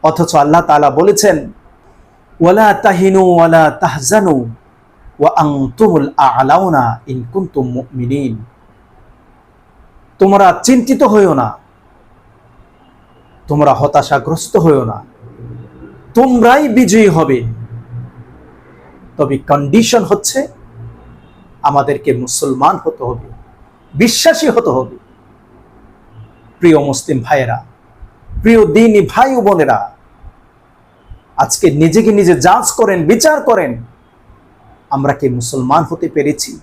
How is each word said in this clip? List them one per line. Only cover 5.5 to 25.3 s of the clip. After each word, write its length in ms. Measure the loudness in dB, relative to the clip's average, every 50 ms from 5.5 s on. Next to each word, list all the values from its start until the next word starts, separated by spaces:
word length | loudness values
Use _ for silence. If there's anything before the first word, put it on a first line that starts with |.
| -2 -4 -4 -6 -2 0 0 2 2 0 -2 -2 -2
আ'লাউনা 800 | 0 0 0 2 0 2 2 2 2 2 2 0 0 0 -2 -4 -6 -10
ইন 160 | -12 -12 -10 -10 -8 -6
কুনতুম 340 | -6 -6 -4 _ -6 -4
মুমিনিন।" 800 | -4 -6 -8 -10 -10 -10 -8 -6 -4 -4 -4 -4 -6 -8 -8 -14 -20 _ _ _ _ _ _ _ _ _ _ _ _ _ _ _ _ _ _ _ _ _ _ _ _ _ _ _ _ _ -20 _ _ _ _
তোমরা 400 | 2 2 4 4 4 4 2 2 0
চিন্তিত 400 | 2 2 2 2 0 0 0 2
হইও 300 | 2 4 2 2 2 2
না, 240 | 0 -2 -4 -8 -12 _ _ _ _ _ _ _ _ _ _ _ _ _ _ _ _ _ _ _ _ _ _ _ _ _ _ _ _ _ _ _ _ _ _ _ _ _
তোমরা 260 | -4 0 2 2 2 2
হতাশাগ্রস্ত 840 | 2 -2 0 0 0 0 0 -2 -4 -2 -4 -8 -8 -8 -2 -2
হইও 280 | 2 2 4 2 2 0
না, 200 | -4 -8 -12 -16 -20 _ _ -20 -20 -20 -20 -20 -18 -18 -20 -20 -20 -20 -20 -20 -20 -20 -20 -20 -4 0
তোমরাই 560 | 0 2 2 2 2 4 4 4 4 2 2
বিজয়ী 380 | 2 2 2 4 4 4 4
হবে। 360 | 4 2 2 0 0 -2 -4 -4 -8 -10 -12 -14 -16 -16 -18 -18 -16 -16 -16 -16 -16 -20 -20 -20 -20 -20 -20 -20 -20 -20 -20 _ -20 -20 -20 -20 -20 -20 -20 -20 -20 _
তবে 200 | -6 -4 -4 -4
কন্ডিশন 680 | -8 -2 -2 -2 -2 0 2 2 2 2 2 0 0 0
হচ্ছে 440 | 0 -4 -4 -2 -6 -4 -4 -6 -6 -12 -20 -20 -20 -20 -20 -20 -20 -20 -20 -20 -20 -20 -20 -20 _ _ _ -20 -20 -20 _
আমাদেরকে 520 | -4 -2 0 0 -2 -2 -4 -4 -2 -4 -4
মুসলমান 640 | -4 -4 -8 -6 -6 -4 -4 -2 0 0 0 0 -2 -6
হতে 200 | -8 -8 -6 -8
হবে, 240 | -8 -8 -10 -12 -18 -20 -20 -20 _ _ _ -20 _ _ _ _ _ -2
বিশ্বাসী 540 | -2 0 0 0 0 0 0 0 2 0
হতে 220 | 0 0 0 -2 0
হবে। 280 | -2 -2 -4 -6 -12 -20 _ _ _ _ _ _